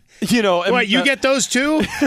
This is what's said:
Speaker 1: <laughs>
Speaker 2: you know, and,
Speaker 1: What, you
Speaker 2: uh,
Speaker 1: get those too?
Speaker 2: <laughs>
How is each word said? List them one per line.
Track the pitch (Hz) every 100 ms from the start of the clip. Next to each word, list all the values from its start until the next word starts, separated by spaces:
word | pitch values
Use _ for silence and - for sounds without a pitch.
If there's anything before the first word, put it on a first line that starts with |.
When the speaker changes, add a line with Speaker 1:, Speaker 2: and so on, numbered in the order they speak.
| _
Speaker 1:
<laughs> | -
Speaker 2:
you | 226 233
know, | 202 175
and, | 180
Speaker 1:
What, | 247 220
you | 240
Speaker 2:
uh, |
Speaker 1:
get | 277 269
those | 269 269 -
too? | 247 285 311 -
Speaker 2:
<laughs> | -